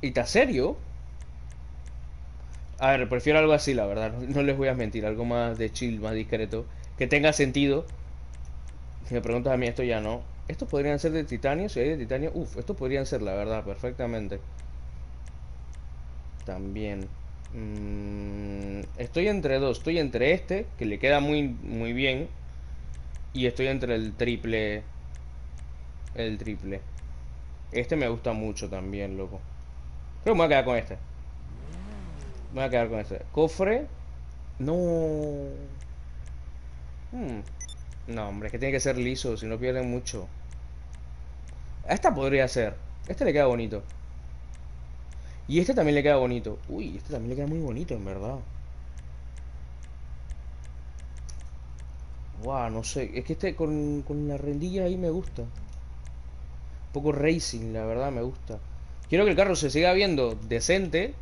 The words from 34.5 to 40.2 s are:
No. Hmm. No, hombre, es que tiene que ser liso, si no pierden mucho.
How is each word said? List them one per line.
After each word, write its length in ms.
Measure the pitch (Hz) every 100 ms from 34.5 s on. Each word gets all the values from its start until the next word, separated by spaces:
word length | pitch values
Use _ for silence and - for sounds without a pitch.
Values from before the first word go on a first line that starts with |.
| -
No. 160 | 131 175 175 165 160 156 151 143 139 139 139 - - - - - - - - - - - - - -
Hmm. 300 | 247 196 120 - - - - - - -
No, 200 | 117 104
hombre, 200 | 101 107
es 40 |
que 60 | 120
tiene 140 | 135
que 80 | 135
ser 180 | 139 127
liso, 380 | 123 127 127 110
si 100 | 110
no 140 | 113
pierden 280 | 127 127 127
mucho. 380 | 123 123 113